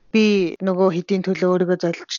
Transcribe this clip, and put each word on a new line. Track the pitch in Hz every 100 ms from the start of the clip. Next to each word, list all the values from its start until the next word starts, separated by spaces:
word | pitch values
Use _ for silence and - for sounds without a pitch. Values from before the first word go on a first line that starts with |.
| _
би | 220 214 202 175 -
нөгөө | 190 185 190 170
хэдийн | - 190
төлөө | 185 185 180
өөрийгөө | 180 180 175
золиож | 170 170 -